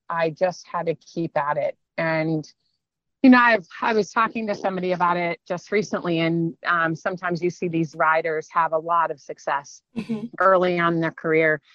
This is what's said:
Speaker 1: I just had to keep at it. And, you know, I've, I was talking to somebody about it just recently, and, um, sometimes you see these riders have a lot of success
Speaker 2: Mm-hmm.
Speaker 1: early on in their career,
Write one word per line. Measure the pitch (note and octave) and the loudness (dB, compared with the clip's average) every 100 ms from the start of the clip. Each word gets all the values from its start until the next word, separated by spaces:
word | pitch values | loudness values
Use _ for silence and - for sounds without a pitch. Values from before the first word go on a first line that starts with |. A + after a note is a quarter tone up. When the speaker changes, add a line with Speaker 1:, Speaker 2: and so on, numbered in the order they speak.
| - | -8
Speaker 1:
I | E3+ E3 | -2 -2
just | D3+ F#3 E3+ - | 0 -4 -4 -8
had | F3+ E3 | -6 -4
to | |
keep | D#3 - - E3 D#3 | -6 -8 -8 -4 -4
at | C#3+ C#3+ | -2 -2
it. | C#3 - _ - | -4 -6 _ -6
And, | E3 D#3+ D#3+ D#3 D3+ _ _ _ _ _ _ _ | -2 -2 -2 -2 -6 _ _ _ _ _ _ _
you | C4 | 8
know, | B3 | 8
I've, | A#3+ A3 E3 - | 6 2 -2 -6
I | A#3+ | -2
was | A3 G3 | 0 0
talking | A#3+ A3 A3+ G#3+ | 0 -2 -2 -6
to | |
somebody | G3 G3 F#3 F3+ | -4 -2 -2 -2
about | F3 F3 F3 | 0 0 0
it | E3+ E3+ - | -2 -4 -6
just | F3 - | -8 -2
recently, | G#3 F3+ G3 F3 E3 | -2 -2 -4 -2 0
and, | E3 E3+ E3 - - | 0 0 -2 -4 -2
um, | E3+ E3 | 0 0
sometimes | D#3+ G3+ F#3 F3+ F3 | -2 -6 -6 -6 -2
you | F3 | -4
see | - F3+ | -4 -4
these | E3 E3 | -2 -4
riders | D#3+ D#3+ D#3+ E3 D#3 - | 0 2 2 0 -4 -4
have | F3 D#3+ | -2 0
a | D#3+ | -2
lot | E3 E3+ D#3+ | 0 0 0
of | D3+ | -4
success | - D#3 - C#3+ C#3+ - _ A3+ | -12 -10 -6 -6 -6 -20 _ -12
Speaker 2:
Mm-hmm. | G#3+ A3 A3+ - | -8 -8 -8 0
Speaker 1:
early | F#3 F#3 F3+ F3 | 2 4 2 0
on | E3+ | 0
in | E3+ | 0
their | E3 | -2
career, | - E3 D#3+ D#3+ D#3 _ | -4 0 2 2 0 _